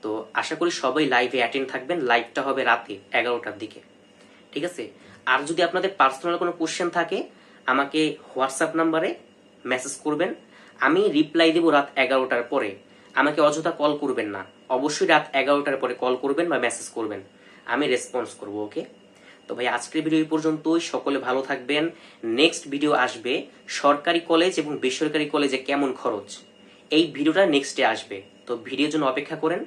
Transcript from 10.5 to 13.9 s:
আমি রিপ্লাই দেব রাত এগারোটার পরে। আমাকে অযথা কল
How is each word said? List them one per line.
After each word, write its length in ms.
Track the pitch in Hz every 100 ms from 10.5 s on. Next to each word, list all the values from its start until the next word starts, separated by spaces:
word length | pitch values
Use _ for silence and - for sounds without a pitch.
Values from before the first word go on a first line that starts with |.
| - - -
আমি 320 | 131 170 208
রিপ্লাই 400 | 147 151 170 165
দেব 180 | 160 165
রাত 180 | 143 139 -
এগারোটার 480 | 127 135 127 127
পরে। 320 | 120 139 110 98 - - -
আমাকে 280 | - 139 151
অযথা 300 | 147 151 165
কল 260 | 160 147